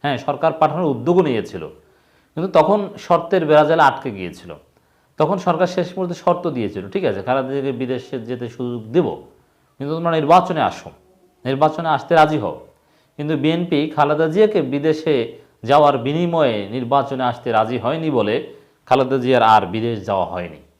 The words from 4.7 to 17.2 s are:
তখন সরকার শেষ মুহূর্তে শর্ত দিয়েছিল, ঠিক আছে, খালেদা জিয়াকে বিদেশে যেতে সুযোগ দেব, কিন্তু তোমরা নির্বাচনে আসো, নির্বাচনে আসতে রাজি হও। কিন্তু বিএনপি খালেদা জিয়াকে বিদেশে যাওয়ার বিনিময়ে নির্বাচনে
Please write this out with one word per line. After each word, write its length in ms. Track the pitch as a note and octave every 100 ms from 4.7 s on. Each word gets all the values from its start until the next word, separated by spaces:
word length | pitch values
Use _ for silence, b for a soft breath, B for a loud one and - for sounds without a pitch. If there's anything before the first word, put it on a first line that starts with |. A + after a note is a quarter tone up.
| _ _ _ _ _
তখন 220 | D#3 G3
সরকার 280 | F3+ D#3+ F3+
শেষ 220 | F#3 F3
মুহূর্তে 260 | - F3+
শর্ত 320 | E3+ - E3+ F3
দিয়েছিল, 440 | C3 G#2 F#2+ F2+
ঠিক 140 | G3
আছে, 180 | D#3+ G2
খালেদা 260 | A2 C3+ C3
জিয়াকে 240 | C#3 C3+
বিদেশে 480 | A#2+ B2+ B2+ - C3
যেতে 280 | A2+ B2 A#2+
সুযোগ 340 | - B2 A#2+ G#2+
দেব, 300 | D3 C3 D2+ - _ _ _ _ _
কিন্তু 160 | C#3+
তোমরা 160 | E3 E3+
নির্বাচনে 500 | D#3+ D3 F3 F3 E3
আসো, 280 | G#2 - - - _ _ _ _
নির্বাচনে 440 | B2+ C3+ D3+ D#3 E3
আসতে 260 | C#3 -
রাজি 240 | E3 D3+ D3+
হও। 280 | G2 D2 - _ _ _ _ -
কিন্তু 200 | D3 D#3
বিএনপি 560 | D3+ E3+ F3 D3 D#3 -
খালেদা 320 | D3 D3+ D#3+
জিয়াকে 340 | E3+ A3 G#3
বিদেশে 760 | C3+ C#3+ D#3 D#3 - C#3 A#2 B B B
যাওয়ার 340 | A2+ C#3+ D3 C3+
বিনিময়ে 680 | B2 D#3 F3 E3 C#3 G#2+ G2
নির্বাচনে 560 | A#2+ A#2+ C#3 C3+ C3